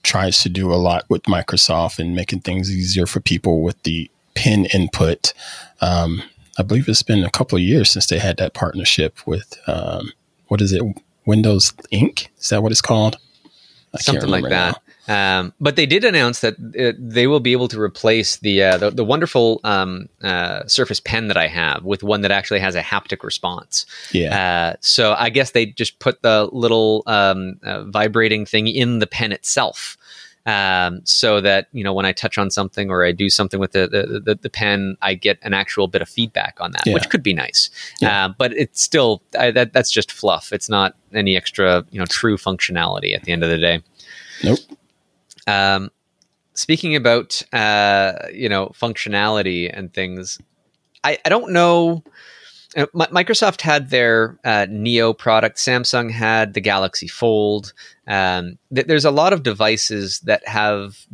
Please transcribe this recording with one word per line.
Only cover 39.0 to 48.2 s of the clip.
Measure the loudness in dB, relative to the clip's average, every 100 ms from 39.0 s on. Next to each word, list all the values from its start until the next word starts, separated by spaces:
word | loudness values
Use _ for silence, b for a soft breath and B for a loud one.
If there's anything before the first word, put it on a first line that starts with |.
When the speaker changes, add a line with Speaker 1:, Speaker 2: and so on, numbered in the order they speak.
| 2 0 _ 0
Speaker 2:
I, | 2
that, | 2 2
that's | 0 2
just | 0 -2
fluff. | -2 -2 0 -4
It's | -8 -2
not | 0 0 -4 _
any | -2 0 0
extra, | -2 0 2 2 0
you | -8
know, | -6
true | -2 0 0
functionality | -2 -4 -4 -2 -2 -2 -4 -4
at |
the | -2
end | -2
of | 0
the | 2
day. | 2 0 -4 B B B B B
Speaker 1:
Nope. | 0 0 -4 -20 _ _ _ _ _ -8 -2
Speaker 2:
Um, | 0 2 0 -4 -16 _ _ _ _ _
speaking | -8 -2 -2 0 0
about, | 2 2 0 -8 -6
uh, | -2 2 4 4 4 2 -2